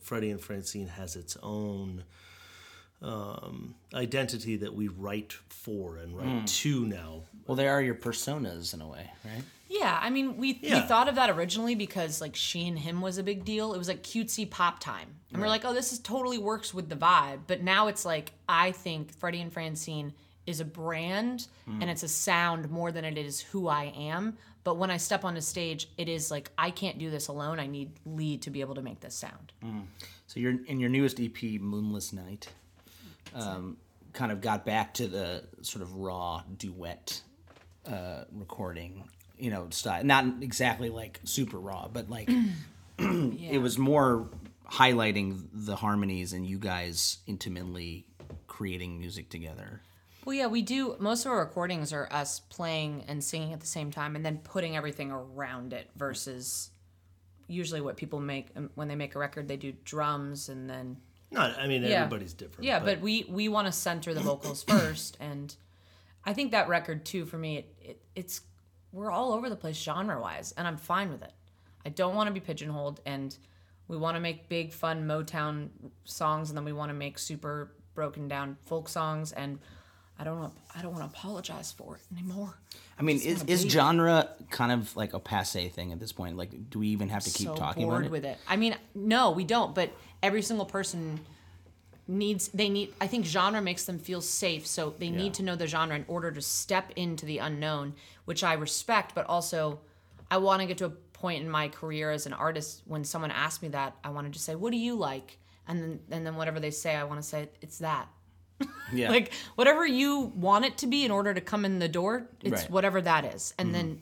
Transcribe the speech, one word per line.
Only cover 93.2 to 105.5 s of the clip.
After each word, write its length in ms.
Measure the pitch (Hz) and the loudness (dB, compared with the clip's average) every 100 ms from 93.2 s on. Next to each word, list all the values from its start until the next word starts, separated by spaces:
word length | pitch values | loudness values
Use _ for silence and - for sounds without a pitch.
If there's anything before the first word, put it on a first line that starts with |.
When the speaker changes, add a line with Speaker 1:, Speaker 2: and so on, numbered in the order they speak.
Speaker 3:
genre 360 | 165 185 190 214 | 2 6 6 4
makes 240 | 185 175 | 2 0
them 140 | - 175 | -2 -4
feel 220 | 170 180 | -4 -4
safe, 460 | 170 - 185 156 156 | 0 2 2 0 -2
so 280 | - 156 - | -2 -2 -2
they 80 | 175 | -2
Speaker 2:
Yeah. 100 | 175 | 0
Speaker 3:
need 180 | 196 | 0
to 80 | 196 | 0
know 140 | 185 175 | -2 0
the 100 | 160 | 0
genre 300 | 160 160 147 | 2 2 0
in 80 | 143 | -2
order 240 | 170 165 | -2 -2
to 100 | 147 | -4
step 500 | - - - 190 190 - | -2 -2 2 2 2 -2
into 280 | 175 160 156 | -2 -2 -4
the 120 | 147 | -2
unknown, 560 | 143 147 151 147 143 143 - - | -2 0 0 0 -2 -8 -16 -16
which 200 | - 170 | -4 2
I 100 | 175 | 4
respect, 600 | 160 151 - - 214 - | 2 2 -2 4 2 4
but 120 | 175 - | -2 2
also 540 | 175 165 165 151 147 - - _ - - | 2 2 0 0 -2 -12 -20 _ -16 2
I 60 | 190 | 4
wanna 280 | 190 190 185 | 6 6 4
get 120 | 180 | 0
to 80 | 175 | -2
a 40 | |
point 520 | - - - 180 156 | -4 -16 -6 -2 -2
in 80 | 160 | 0
my 180 | 156 147 | 0 0
career 420 | - 160 151 151 | -4 -6 -2 0
as 140 | 151 143 | 0 -2
an 60 | |
artist 480 | - 156 160 151 - | 0 0 0 -6 -10
when 200 | - 156 | -6 -4
someone 260 | 147 160 156 | -4 -2 -2
asks 320 | - 151 - | 0 0 0
me 60 | 160 | -4
that, 260 | 143 139 - | -2 -4 -4
I 60 | 143 | -8
wanna 200 | 143 143 | -6 -6
just 140 | 151 | -6
say, 100 | - | -6
"What 160 | 160 226 | -2 0
do 60 | 233 | 0
you 160 | 240 | 0
like?" 440 | 233 147 135 - - - | 0 0 -2 -8 -20 -20